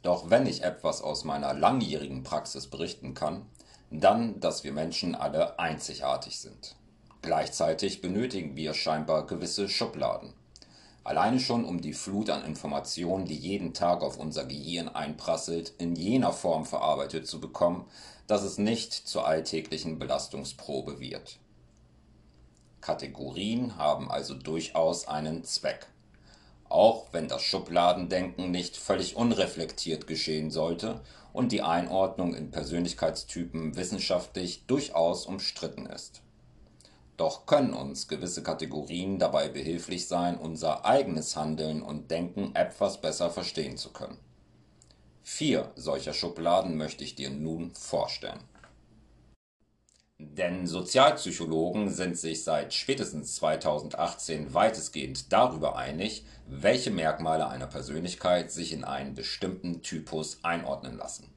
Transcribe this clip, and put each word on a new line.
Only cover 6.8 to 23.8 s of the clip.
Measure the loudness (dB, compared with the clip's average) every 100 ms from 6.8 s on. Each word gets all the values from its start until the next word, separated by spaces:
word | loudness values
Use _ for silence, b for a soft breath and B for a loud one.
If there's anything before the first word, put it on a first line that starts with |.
| -20 -20 -20 -12
Gleichzeitig | 0 0 0 0 2 2 0 -2
benötigen | -2 0 0 -2 -6 -4
wir | -4
scheinbar | -2 0 0 2 2 2
gewisse | -4 -4 -2 0
Schubladen. | 0 -2 -2 -2 -2 -6 -20 -20 -20 B B B B
Alleine | -2 2 4 4
schon, | 2 0 0
um | -2
die | -4
Flut | -8 -4 -2 0
an | -2 -2
Informationen, | -6 -2 -4 -4 -4 0 0 0
die | -4
jeden | -2 -2 -2
Tag | 0 2 4
auf | 0 -4
unser | -6 -6 -6
Gehirn | -8 -4 -4 -4
einprasselt, | -6 -6 -6 -2 -2 0 -4 -4 -6
in | -4 -2
jener | 2 4 4
Form | 2 0 0
verarbeitet | 0 0 2 2 0 -4 -6
zu | -8
bekommen, | -8 2 2 2 -8 B B B 0
dass | 2
es | 2 0
nicht | 2 2 -2
zur | -8 -4 -2 2
alltäglichen | 2 2 -4 -4 -6 -6 -6
Belastungsprobe | -2 -2 -2 -8 -10 -12 -6 -6 -6 -8
wird. | -10 -10 -12 -20 -20 -20 -20 -20 -20 -20 -20 -20 -20 -20 -20 _ -20 -14
Kategorien | -4 -2 -4 -8 -8 -2 0 2 0
haben | 2